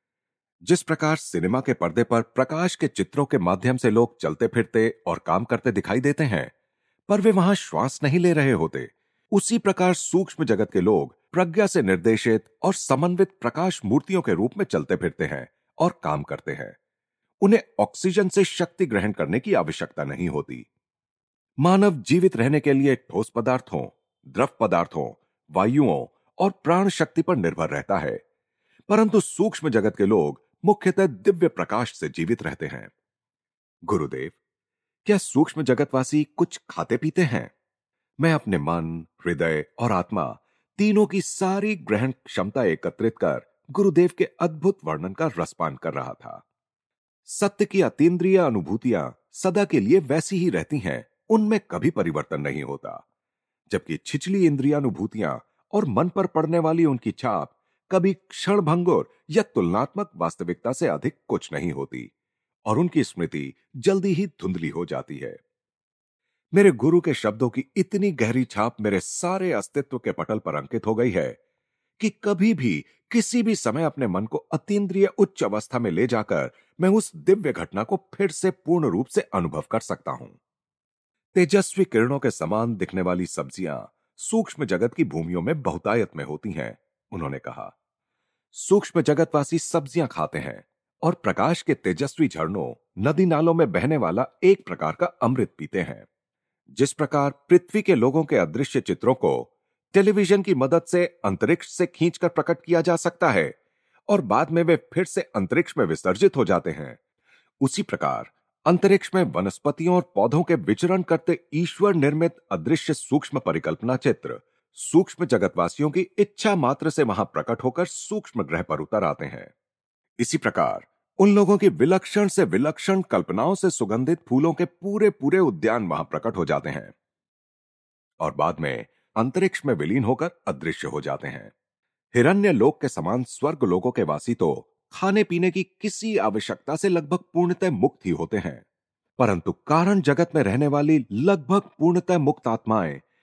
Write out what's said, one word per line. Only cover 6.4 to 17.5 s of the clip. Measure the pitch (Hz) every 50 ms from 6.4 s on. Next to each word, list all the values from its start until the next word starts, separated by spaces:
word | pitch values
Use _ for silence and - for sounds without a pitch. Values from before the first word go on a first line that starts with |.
| 64 58 - _ _ _ _ _ _ _ _ _ _ -
पर | 202 214
वे | 190 226 208
वहां | 190 170 185 202
श्वास | - - - - 78 110 131 - - 143
नहीं | 143 139 180
ले | 175 180 170
रहे | 156 139 135 120
होते, | 87 80 80 - 67 62 - _ _ _ _ _ _ _ _ -
उसी | 196 - - 233 220
प्रकार | - 202 185 - 180 180 180
सूक्ष्म | - - - - 180 190 - - - 156
जगत | - 110 95 107 - -
के | 98
लोग | 87 104 107 85 71 - - _ _ _ -
प्रज्ञा | 180 180 170 160 202 208
से | 190 - 175 123
निर्देशित | 95 95 87 82 113 113 110 - 120 110 107 - _ _ _ -
और | 180 190
समन्वित | - - - 135 131 156 175 180 175 190 - _ _
प्रकाश | - 120 - 147 170 185 175 - -
मूर्तियों | 101 110 151 - - 190 185 -
के | - 92
रूप | 82 101 131 - -
में | 196
चलते | - - 80 76 - 95
फिरते | 87 - 85 - - 82
हैं | 71 76 67 62 - _ _ _ _ _ -
और | - 180 - - -
काम | - - - -
करते | - 71 - - 78 69
हैं। | - 64 50 50 _ _ _ _ _ _ _ _ _ _ _ _ _ -
उन्हें | 196